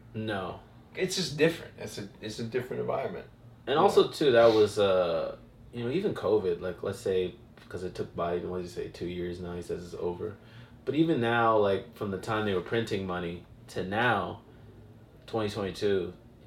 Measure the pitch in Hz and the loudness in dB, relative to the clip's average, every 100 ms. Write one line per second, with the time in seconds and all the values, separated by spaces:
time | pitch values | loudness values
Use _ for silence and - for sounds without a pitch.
0 | - 110 110 101 90 90 - - - - | -12 -8 -4 -4 -6 -10 -16 -20 -16 -6
1 | 185 - 156 147 160 165 - - 104 - | -4 -2 -4 2 2 2 -10 -12 -12 -10
2 | 98 - 110 - 117 123 120 - - - | -12 -12 -12 -8 -6 -4 -4 -6 -4 -2
3 | - - - - - - - 143 190 202 | -4 -8 -14 -20 -20 -14 -2 4 6 6
4 | 156 - 151 117 117 110 104 107 98 92 | 4 4 6 8 8 8 6 4 4 4
5 | 87 95 92 - - - - 120 120 156 | 2 0 -4 -8 -16 -20 -14 -8 -4 -2
6 | 202 - 92 107 92 85 90 87 98 98 | -2 -2 2 2 2 -2 -4 -6 -6 -4
7 | 107 92 90 - - - - 90 90 - | 0 0 0 -6 -20 -20 -14 -10 -8 -6
8 | 104 87 87 87 90 90 87 87 85 - | -8 -4 -4 -2 -4 -6 -8 -8 -10 -8
9 | 87 90 87 87 90 87 87 87 87 - | -8 -6 -6 -6 -8 -8 -6 -8 -8 -6
10 | 90 90 95 98 - - - - - 139 | -6 -4 -8 -10 -18 -20 -20 -12 -4 2
11 | 165 143 117 120 117 110 101 95 - - | 2 4 2 4 4 6 4 2 -2 -8
12 | 104 92 107 110 107 92 85 117 110 101 | -6 -4 -4 -2 0 0 0 -2 -2 -4
13 | 95 90 87 87 - - - - 92 104 | -4 -4 -6 -8 -14 -20 -12 -8 -4 0
14 | 120 107 90 95 - - - - - - | 2 2 -2 -8 -16 -20 -20 -20 -20 -20
15 | - - - 117 107 104 98 87 104 98 | -20 -20 -6 -4 -2 -2 -6 -2 0 2
16 | 87 - - - | 0 -8 -20 -20